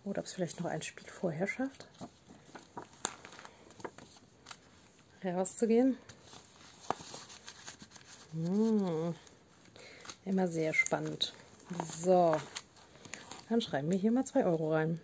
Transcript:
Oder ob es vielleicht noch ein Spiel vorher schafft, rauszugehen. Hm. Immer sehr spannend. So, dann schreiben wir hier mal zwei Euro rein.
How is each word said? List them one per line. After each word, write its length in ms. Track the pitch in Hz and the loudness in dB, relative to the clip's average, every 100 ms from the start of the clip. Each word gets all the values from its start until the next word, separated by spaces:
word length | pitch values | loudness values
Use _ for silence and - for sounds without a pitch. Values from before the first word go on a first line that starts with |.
Oder 160 | - 196 | -6 -6
ob 80 | - | -6
es 60 | |
vielleicht 260 | - 175 - | -4 -4 -4
noch 100 | 170 | -4
ein 140 | 160 | -4
Spiel 240 | - - - | -6 -10 -16
vorher 400 | - 185 156 185 | -6 -4 -2 -4
schafft, 400 | - 269 - - - - - - - - - - - - - - - - - - - - - - - - - - - - - - - - - - - 190 | -2 -6 -6 -20 -16 -16 -16 -20 -20 -20 -20 -16 -16 -16 -2 -2 -2 -18 -18 -18 -20 -20 -14 -14 -12 -20 -20 -20 -20 -18 -18 -20 -20 -20 -20 -20 -8 -4
rauszugehen. 720 | 180 190 - 226 226 262 240 - - - - - - - - - - - - - - - - - - - - - - - | 0 0 2 4 6 6 4 -6 -20 -20 -20 -20 -20 -20 -20 -6 -4 -4 -14 -16 -16 -18 -16 -16 -16 -20 -20 -20 -20 -12
Hm. 840 | 160 165 196 220 220 190 160 165 165 - - - - - - - - - - - | -4 0 2 4 4 2 0 -2 -4 -10 -20 -20 -20 -20 -20 -20 -18 -16 -14 -2
Immer 220 | 190 185 | 0 2
sehr 280 | 165 156 156 | 2 0 2
spannend. 580 | - 156 156 156 - - - - - 175 165 160 | 2 2 -2 -2 -4 -4 -20 -20 -12 -6 -4 -2
So, 340 | 175 185 170 156 147 - - - - - - - - - - | 6 8 8 4 -2 -12 -12 -20 -20 -20 -16 -16 -14 -16 0
dann 140 | 233 | 0
schreiben 280 | 226 139 147 | 2 -2 0
wir 80 | 190 | 2
hier 140 | 202 | 2
mal 140 | 240 262 | 2 2
zwei 180 | 277 | 2
Euro 300 | 226 165 160 | 4 4 2
rein. 260 | 156 160 165 | 2 2 0